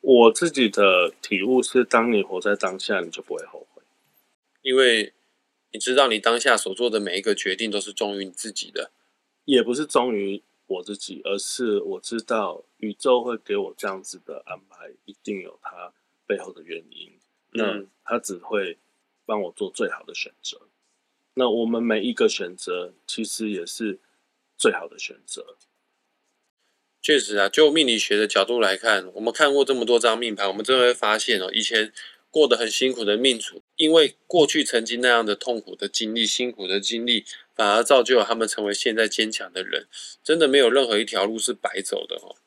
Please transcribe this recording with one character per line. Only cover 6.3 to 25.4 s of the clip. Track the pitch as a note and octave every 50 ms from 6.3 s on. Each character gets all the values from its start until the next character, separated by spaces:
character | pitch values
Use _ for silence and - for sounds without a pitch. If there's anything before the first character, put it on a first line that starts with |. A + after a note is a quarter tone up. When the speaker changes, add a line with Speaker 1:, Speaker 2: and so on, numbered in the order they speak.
| A#2 A#2+
Speaker 2:
下 | - C#3 A#2+
所 | G#2+ - - F#2+
做 | - A#2+ A#2+
的 | G#2+ A2
每 | G#2 F#2 F2 F#2+
一 |
个 | F#2+ A2 G2+
决 | - - G2 F#2
定 | F#2 A#2 A2
都 | G2+ G#2
是 | F#2+ G#2 G2
忠 | - A2 G#2 G2+
于 | G2+ G2
你 | F#2+
自 | - - - A2 G2+
己 | - - -
的。 | _ - - - _ _ _ _ _ _ _ _ _ _ _
Speaker 1:
也 | - C#3 B2
不 | A2+ A2+ B2
是 | C#3+ D3+
忠 | D3 - C#3+ A#2+ B2+ A#2
于 | G#2 G2 G2 G2 G2+ _ _ _ _ _ _
我 | F#2+ F#2 F#2
自 | - G#2
己， | G2+ - - G2 D2+ -
而 | - G2
是 | G2 - - - - B2+ A2+ G#2 G2+
我 | - F#2+ G2 F2+
知 | _ - A#2 A2+
道 | G#2+ - A#2+ A2 G#2 F#2 E2+ E2 - _ _
宇 | _ - G#2+ G2+
宙 | _ - C3+ B2+ B2 A#2
会 | B2 A#2+
给 | A2 _ - G2+
我 | G2+ G2 F2 F2+
这 | _ - G#2
样 | F#2+ F#2+
子 | F#2 - - F#2 _
的 | - D2+ C2+ -
安 | - F#2 F#2 _ _
排， | _ _ D#2+ D2+ - _ _
一 | - G2+ _ _
定 | - G#2 F#2+ F2+
有 | F2+ - _
它 | _ F2 F2+ F2 F2 F2 _ _ _ _ _ _ _ _
背 | G#2+ G2
后 | - F#2+ -
的 | - D#2
原 | E2 E2 E2 E2 _
因。 | - D#2+ E2 E2 E2+ _ _ _ _ _ _ _ _
Speaker 2:
嗯。 | A2+
Speaker 1:
那 | A2 G#2 G2 G#2 G2 F#2+ _ _ _
它 | - A2+ A#2+
只 | - - G2
会 | F2 - - A2 G#2 G2 F2+ E2 _ _ _ _ _ _ _ _ _ _
帮 | - A2 G#2+ G2
我 | F2 E2+
做 | - G#2+ F#2
最 | - - A#2 F2+
好 | - - -
的 | - -
选 | - - - _ _
择。 | _ - - - _ _ _ _ _ _ _ _ _ _ _ _ _ _ _
那 | - B2+ A#2+
我 | G#2+ A#2 A#2
们 | A2+ A#2 A#2
每 | A#2 A#2 A2 G#2+
一 | G2 B2 A#2+
个 | - A#2+ A2
选 | - - G2 F2 F#2
择 | F#2 - - F2+ F2+ F2+ F2+ F#2 _ _
其 | - - - A2+
实 | G#2 - - A2+ G#2+
也 | G#2 F#2 E2+
是 | F2 - - A#2 G#2+ F#2+ - _ _ _ _ _ _ _ _ _ _ _ _
最 | - A2+ F#2
好 | F2 E2+ E2
的 | - -
选 | - - - _ _
择。 | - - -